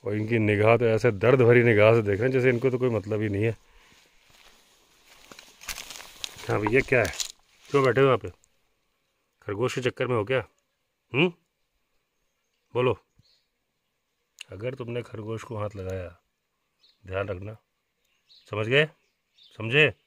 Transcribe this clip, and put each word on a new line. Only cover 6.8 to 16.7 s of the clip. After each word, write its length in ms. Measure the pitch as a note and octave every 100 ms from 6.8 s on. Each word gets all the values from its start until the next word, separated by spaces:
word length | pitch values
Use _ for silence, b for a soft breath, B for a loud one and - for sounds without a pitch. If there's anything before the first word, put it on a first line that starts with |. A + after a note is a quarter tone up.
क्या 180 | - B2+
है, 120 | G2+ - - - _ _ -
क्यों 120 | C#3+
बैठे 160 | C3 A#2+
हो 60 | C3+
वहाँ 120 | A#2+
पे? 100 | F#2 - _ _ _ _ _ _ _ _ _ _ -
खरगोश 280 | G2+ B2
के 60 | -
चक्कर 260 | B2 - B2
में 100 | B2
हो 80 |
क्या? 180 | G#2 C3 G#2 _ _ _ _ _ _
हम्म, 160 | B2 F3 E3+ _ _ _ _ _ _ _ _ _ _ _ _ _
बोलो। 220 | B2 B2 G#2 _ _ _ _ _ _ _ _ _ _ _ _ _ _ -
अगर 220 | F#2+ A#2+
तुमने 280 | B2+ A#2 A#2+
खरगोश 400 | A2 A2 G#2+ A2+
को 160 | - A2
हाथ 180 | G#2 G2
लगाया, 320 | F#2 F#2+ F2 E2+ _ _ _ _ _